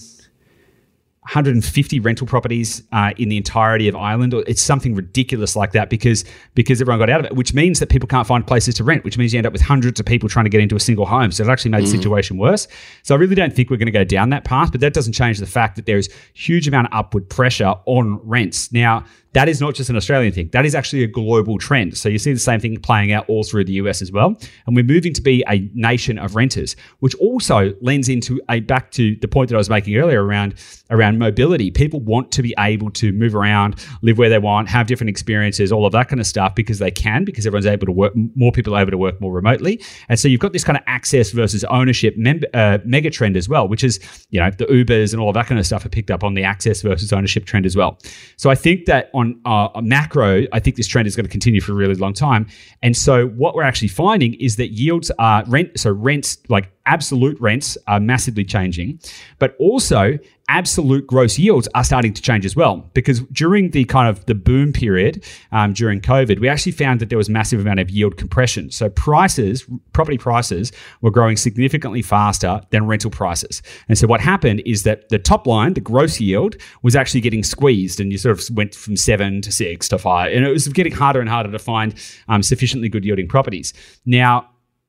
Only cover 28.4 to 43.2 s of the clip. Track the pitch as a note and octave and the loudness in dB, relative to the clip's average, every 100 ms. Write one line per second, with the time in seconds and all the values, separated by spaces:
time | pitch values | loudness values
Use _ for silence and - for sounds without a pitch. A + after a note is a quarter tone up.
28.4 | - A#2 G#2+ B2+ - - A2 G#2+ - C#3 | -2 -4 0 -2 -2 0 0 0 -2 0
29.4 | B2+ A2+ G2+ G#2+ G2 G#2 - A2+ G2+ G#2 | 0 0 0 0 0 0 2 2 0 -2
30.4 | G2+ G2+ - - - A#2 G#2 A2+ A#2 G#2 | -4 -6 -16 -20 -2 2 2 2 0 2
31.4 | C#3+ E3 F#2 - D3+ D3+ G#2+ A#2 - C#3 | 2 0 0 0 0 -2 -2 -2 -2 -4
32.4 | A#2+ G#2 G#2 G#2+ G#2+ - G#2+ G2+ A#2 G#2+ | -2 0 0 0 -4 -2 -2 0 0 2
33.4 | G#2 G#2 G2+ - - - A2+ A2 A#2 A2 | 2 2 2 -2 -12 -2 2 4 4 4
34.4 | G#2 G#2 G2 A#2+ A2+ A#2+ A2 F#2+ - G#2+ | 2 0 0 0 0 -2 -4 -6 -2 -2
35.4 | G#2 G2 F#2+ A2 G2+ A2+ B2+ B2+ G#2 G#2 | 0 0 0 2 2 2 0 -2 -4 -2
36.4 | F#2+ F#2+ A2 G2+ F#2 F#2 A2 B2 G3 A2+ | -2 -2 -4 -4 -4 -2 -2 -2 -2 -4
37.4 | G#2+ G2+ G#2 G#2 F#2+ F2+ G#2 A2 A#2 C3 | -4 0 0 0 0 0 0 0 -2 2
38.4 | A#2+ B2 A2 G2+ F#2+ F#2 F#2+ F#2+ F#2+ F2+ | 2 2 0 0 0 0 -2 -4 -6 0
39.4 | G#2+ C3 E3+ A#3 - - - A#2 C#3 B2 | 0 0 0 -4 -8 -16 -4 0 2 2
40.4 | G3 F3 - D3 - B2 - C3 A2 A#2+ | 0 -2 -2 -2 -4 -6 0 0 2 0
41.4 | G#2+ G2+ - B2+ B2+ A#2 A2 A2 A#2 D#3 | -2 -2 -2 2 2 2 0 2 0 0
42.4 | D3 A#2+ G#2 G2+ A2+ C#3 - - | -2 2 2 2 0 0 0 -2